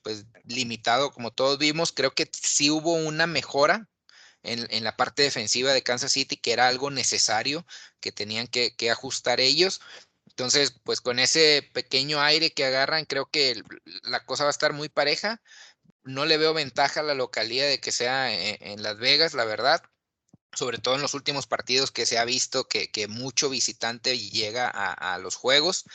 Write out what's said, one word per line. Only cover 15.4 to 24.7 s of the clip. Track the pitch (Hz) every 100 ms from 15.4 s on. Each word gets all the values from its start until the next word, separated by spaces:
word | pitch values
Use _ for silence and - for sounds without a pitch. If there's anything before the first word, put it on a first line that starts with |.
| _ - - _ _ _
No | 135 131 156
le | 156
veo | 156 160
ventaja | 135 - 143 160
a |
la | 151
localía | 139 123 - 113 127 143
de | 131
que | 110
sea | - 123 135 127
en, | 101 101 -
en | 95 104
Las | 107 104
Vegas, | 123 143 165 143
la | 113
verdad. | 107 127 170 - _ _ _ _ _ _
Sobre | - 131 113
todo | 123 135
en |
los | 143
últimos | 139 131 143 -
partidos | 113 - 127 135
que | - 117
se | 117
ha | 117
visto | 127 - 131 123
que, | - -
que | 107 104
mucho | 110 131 - 147
visitante | 127 - 107 117 120 131 127
llega | 101 107 107 120
a, | 123